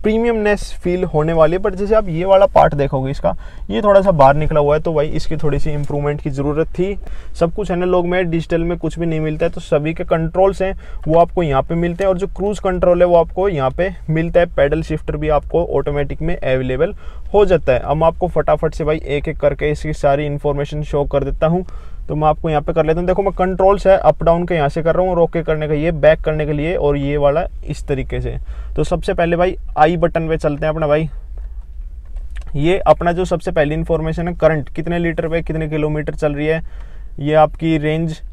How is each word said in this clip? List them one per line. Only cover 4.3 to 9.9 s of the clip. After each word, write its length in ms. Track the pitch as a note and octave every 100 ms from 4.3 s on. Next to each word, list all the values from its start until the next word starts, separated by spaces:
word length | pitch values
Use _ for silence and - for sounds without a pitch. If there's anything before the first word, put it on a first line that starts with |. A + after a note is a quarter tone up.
| C#3+
निकला 240 | D3+ D#3
हुआ 140 | C#3+ D3+
है, 60 |
तो 100 | E3
भाई 140 | D#3 D3+
इसकी 260 | D#3 - D#3
थोड़ी 220 | D#3 C#3+
सी 120 | D3+
improvement 500 | D3 C#3+ D3 D3 D3
की 100 | D#3
ज़रूरत 380 | C3+ C#3+ D3 D#3+
थी। 280 | - F#3 G3+ - - -
सब 200 | - E3+
कुछ 160 | E3+ F#3+
एनालॉग 360 | F3+ F3+ F#3 F3
में, 240 | F3+ F3+
digital 340 | E3 D#3+ E3
में 120 | E3 F3
कुछ 200 | E3 D3+
भी 80 | E3
नहीं 140 | D#3
मिलता 260 | D#3 D#3 E3+
है, 60 |
तो 80 | -
सभी 340 | - D3+ D3